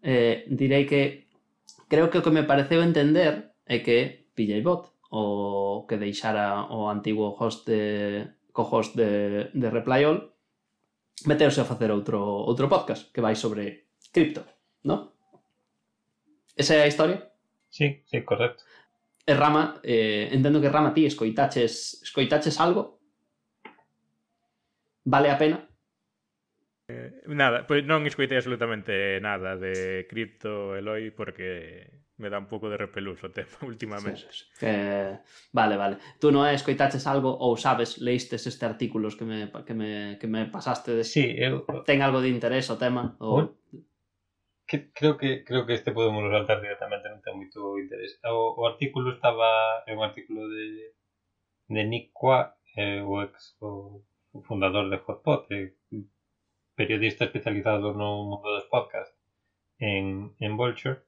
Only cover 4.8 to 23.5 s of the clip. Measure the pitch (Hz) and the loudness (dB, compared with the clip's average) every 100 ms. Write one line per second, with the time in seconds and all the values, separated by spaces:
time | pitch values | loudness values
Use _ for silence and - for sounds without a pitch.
4.8 | - _ _ 110 104 101 101 101 98 104 | -4 _ _ -4 -2 -2 -2 -2 -2 -4
5.8 | - 107 104 101 110 107 104 101 101 113 | -4 -4 -4 -4 -2 0 0 0 -4 -4
6.8 | 104 104 101 107 107 101 113 110 - 110 | -2 -2 -2 0 -2 -2 -4 -4 -2 0
7.8 | 107 104 104 104 107 _ _ - 117 113 | 0 -2 -2 -4 -8 _ _ -4 0 0
8.8 | 110 - 110 104 104 101 104 139 120 113 | 0 0 2 2 0 -2 -4 -2 -2 -2
9.8 | 113 131 147 175 - _ _ _ _ _ | 0 2 4 2 -4 _ _ _ _ _
10.8 | _ _ _ - - 151 151 139 123 117 | _ _ _ -6 0 4 4 4 -2 0
11.8 | 110 104 101 110 101 101 110 120 139 185 | 0 0 0 -2 -2 -2 -2 0 4 2
12.8 | - 113 - - 110 110 117 107 101 - | 0 -8 -6 -2 0 0 -2 -4 -8 -10
13.8 | _ _ _ - 151 - - _ _ _ | _ _ _ 2 2 0 -12 _ _ _
14.8 | 143 208 - _ _ _ _ _ _ _ | -4 -4 -4 _ _ _ _ _ _ _
15.8 | _ _ _ _ _ _ _ - 139 156 | _ _ _ _ _ _ _ -2 4 6
16.8 | 147 147 160 190 - _ _ _ _ - | 6 4 2 2 -8 _ _ _ _ 0
17.8 | 143 139 _ 123 - 101 123 - - - | 0 0 _ -6 -2 0 0 -4 -20 -20
18.8 | _ _ _ _ - 139 147 151 151 - | _ _ _ _ 2 4 6 4 2 -4
19.8 | - 117 110 107 107 135 139 151 143 147 | 0 2 2 0 0 2 4 4 4 4
20.8 | 151 151 151 - 110 113 120 - 117 - | 4 4 2 2 -4 0 0 2 0 -2
21.8 | - - - - 131 151 156 - 165 185 | -10 -12 -8 -2 2 2 0 2 2 2
22.8 | - _ _ _ _ _ _ | -2 _ _ _ _ _ _